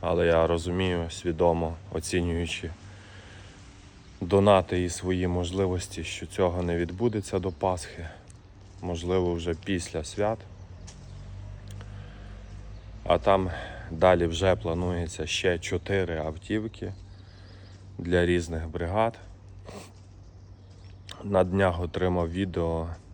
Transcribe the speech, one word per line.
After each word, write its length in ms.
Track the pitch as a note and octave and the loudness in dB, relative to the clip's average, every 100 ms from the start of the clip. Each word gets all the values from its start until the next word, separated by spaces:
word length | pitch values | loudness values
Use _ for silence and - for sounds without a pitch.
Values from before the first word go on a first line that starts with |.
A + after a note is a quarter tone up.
Але 260 | E2+ E2+ E2+ | 2 4 6
я 200 | E2 E2 | 6 6
розумію, 640 | E2+ E2 F2+ F#2 F2 E2+ | 4 2 0 2 2 -2
свідомо 640 | - F2 E2 F2 E2+ E2 E2 - | -4 -4 4 4 4 0 -4 -6
оцінюючи 760 | D#2+ - F2+ F2 E2+ E2+ - E2 E2 - - - - - - - - - - - - - - | -6 0 0 2 0 -2 -4 -8 -10 -16 -18 -18 -20 -18 -18 -18 -20 -20 -20 -20 -20 -20 -10
донати 640 | F2 G2 G2+ G2 F2+ F2+ | 4 6 10 8 6 0
і 60 | F2+ | 0
свої 360 | E2 F#2 F#2 F2+ | -2 0 0 2
можливості, 760 | F2 F2 F#2+ F#2+ F2+ - - | 0 -2 0 0 0 -4 -10
що 220 | D#2+ - E2 | -8 -10 -10
цього 360 | - F#2 F2 | 2 2 2
не 140 | F2 E2+ | 0 0
відбудеться 600 | E2+ F2+ A#2 G#2+ G2 G2 | -2 0 0 0 -2 -2
до 140 | F#2 | -2
Пасхи. 540 | E2+ G2 F2+ - - E2 - - - - - - - | 0 0 0 -6 -12 -14 -14 -20 -20 -20 -20 -20 -10
Можливо, 540 | F2+ E2+ F2 F#2 F2 | -6 -4 2 2 4
вже 200 | E2+ E2+ | 2 -2
після 500 | D#2+ - F#2 - E2 | -4 0 -2 -2 -6
свят. 340 | D2+ - G#2 A2+ - - - - - - - - - - - - - - - - - - - - - - - - - - | -6 -2 -2 -2 -8 -18 -18 -16 -16 -16 -16 -14 -14 -12 -12 -14 -14 -12 -12 -12 -12 -14 -14 -14 -14 -14 -12 -14 -14 -12
А 140 | - F2 | 2 2
там 320 | - G2 F2+ E2+ - - - | 6 4 2 -4 -10 -12 -10
далі 360 | E2 F#2 F2+ E2+ | 4 6 6 4
вже 300 | D#2+ F#2+ F2 | 2 2 2
планується 680 | E2+ E2 F2+ F2 E2+ - D#2+ | 0 -2 0 -2 -4 -6 -4
ще 320 | - F#2 F2 | 0 0 0
чотири 600 | - F2 - G2 F2 D#2+ | -2 -4 0 0 0 -2
автівки 720 | D#2 D#2 - G#2 A2 - G2 G2 - - - - - - - - - - | -4 -6 -2 -2 -2 -8 -10 -10 -16 -18 -20 -20 -20 -20 -20 -20 -18 -10
для 280 | F2 F2 F2 | 2 4 4
різних 420 | F2 E2 E2 E2 | 2 0 -6 -6
бригад. 500 | D#2 E2+ G2+ A2+ - - - - - - - - - - - - - - - - - - - - - | -6 -2 0 0 -2 -18 -20 -20 -18 -16 -16 -16 -20 -20 -20 -20 -20 -20 -20 -20 -20 -20 -18 -18 -10
На 200 | G#2 F#2+ | 2 4
днях 360 | F2+ F#2+ F#2+ F2 | 4 4 4 2
отримав 500 | F2 F2 F2+ F2+ E2+ | -4 0 2 2 0
відео, 580 | F2 G2 F2 E2 E2 E2 E2 - | 0 -2 0 0 0 -4 -8 -14